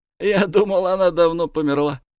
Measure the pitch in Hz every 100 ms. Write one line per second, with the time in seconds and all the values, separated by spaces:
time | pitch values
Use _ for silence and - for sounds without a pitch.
0 | _ - 202 196 196 196 202 190 185 190
1 | 180 165 170 170 165 160 151 139 147 139
2 | _ _